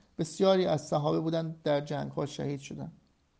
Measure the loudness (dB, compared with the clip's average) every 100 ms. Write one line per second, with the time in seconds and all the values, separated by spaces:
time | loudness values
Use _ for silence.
0 | _ -6 -4 2 6 6 4 0 0 0
1 | 2 0 0 -2 -2 -2 0 0 0 -6
2 | -4 -4 -4 -4 -4 -6 -8 -10 -12 -14
3 | _ _ _